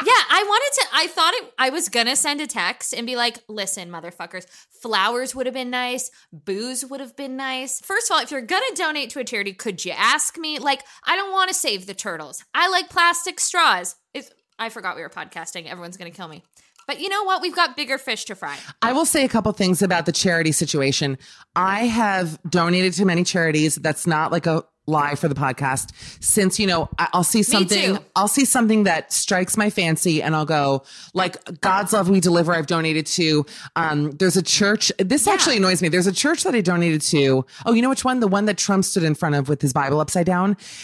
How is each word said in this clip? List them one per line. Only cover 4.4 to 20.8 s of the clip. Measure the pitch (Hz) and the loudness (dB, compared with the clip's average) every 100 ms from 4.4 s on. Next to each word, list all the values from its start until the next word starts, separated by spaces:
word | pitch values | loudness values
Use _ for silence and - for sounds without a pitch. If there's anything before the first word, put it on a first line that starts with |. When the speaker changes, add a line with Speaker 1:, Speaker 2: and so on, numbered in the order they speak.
| - - _ | -16 -20 _
Speaker 1:
flowers | - 226 208 208 240 254 | -14 -2 0 2 0 -4
would | 254 254 | -4 -4
have | 254 | -4
been | 247 | -6
nice. | 247 247 254 - _ _ | -4 -4 -6 -8 _ _
Booze | 151 196 196 240 254 262 | -14 -8 -6 -6 -8 -8
would | 269 | -10
have | 254 269 | -12 -12
been | 277 262 | -10 -8
nice. | 269 254 269 - | -6 -6 -8 -8
First | - 403 453 | -4 -4 0
of | 320 | 0
all, | |
if | 247 | -2
you're | 277 | -6
gonna | 220 370 523 339 | -4 -2 -2 -2
donate | 320 302 220 | -4 -4 -6
to | 285 | -8
a | |
charity, | 247 214 196 | -6 -6 -6
could | 190 226 175 180 | -8 -8 -8 -6
you | |
ask | 156 220 302 - 330 | 0 2 2 -2 -6
me? | 311 302 | -8 -4
Like, | 277 269 - - - | -2 -2 -6 -8 -2
I | 359 | -2
don't | 392 | -2
wanna | 381 370 | -2 0
save | - 302 196 190 | -2 -2 -4 -6
the | |
turtles. | 190 208 165 147 - - | -12 -10 -10 -12 -16 -6
I | 285 359 | 0 2
like | 370 359 | 0 0
plastic | 359 339 339 370 - | 2 2 2 -4 -4
straws." | - 359 311 180 180 - _ | -2 2 2 2 -2 -12 _
If, | - - _ _ - | -14 -14 _ _ -10
I | 226 | -10
forgot | 226 185 165 | -8 -8 -8
we | |
were | 165 | -10
podcasting. | 175 160 170 160 180 160 | -14 -14 -12 -12 -12 -12
Everyone's | 180 170 185 | -14 -14 -14
gonna | 170 | -16
kill | 170 165 | -14 -14
me. | 156 - _ _ _ - | -16 -20 _ _ _ -12
But | 285 | -8
you | 381 | -4
know | 392 | -2
what? | 392 370 | 0 -2
We've | 359 359 | -2 0
got | 330 269 | -2 -2
bigger | 262 269 | -6 -6
fish | 254 214 - | -4 -6 -8
to | 196 | -10
fry. | 151 139 - - | -10 -12 -14 -2
Speaker 2:
I | 226 | 0
will | 262 330 | 2 2
say | 311 | 2
a | 269 | 2
couple | 226 214 | 2 0
things | 196 185 185 | 2 2 4
about | 190 175 165 | 2 2 0
the | |
charity | - 190 170 160 | 0 2 2 2
situation. | 143 156 147 | 0 0 0